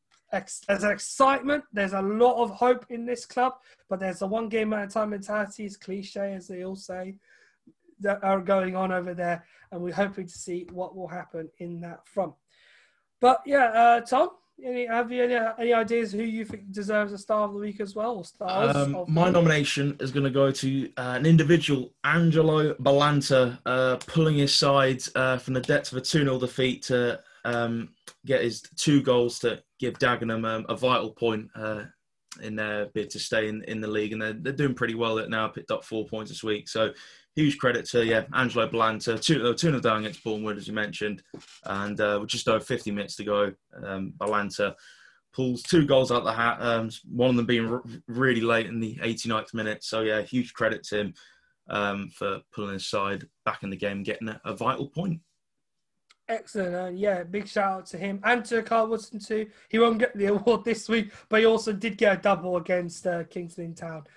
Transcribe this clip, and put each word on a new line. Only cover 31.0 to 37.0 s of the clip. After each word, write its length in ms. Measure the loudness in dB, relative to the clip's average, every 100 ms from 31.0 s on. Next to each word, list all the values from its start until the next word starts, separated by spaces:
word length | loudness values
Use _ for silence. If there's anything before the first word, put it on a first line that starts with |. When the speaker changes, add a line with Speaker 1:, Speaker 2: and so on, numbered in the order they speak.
| 0
Speaker 2:
point, 380 | -2 0 0 -6
uh, 300 | -10 -6 -6 -10 _ _ _ -20 -14
in 140 | -8 -6
their 320 | -4 -4 -4
bid 240 | -4 -6
to 80 | -6
stay 280 | -4 -2 -2
in, 160 | -4 -8
in 140 | -6
the 80 | -4
league, 260 | -2 -2
and 80 | -4
they're, 120 | -6
they're 200 | -6 -6
doing 200 | 0 0
pretty 220 | 0 -2 -2
well 240 | -2 -2
at 100 | -2
now, 180 | -2 -4
picked 220 | -6 -6
up 140 | -6 -4
four 200 | -6 -6
points 240 | -8 -10
this 120 | -8
week, 240 | -4 -4 -4
so 240 | -2 -2 -4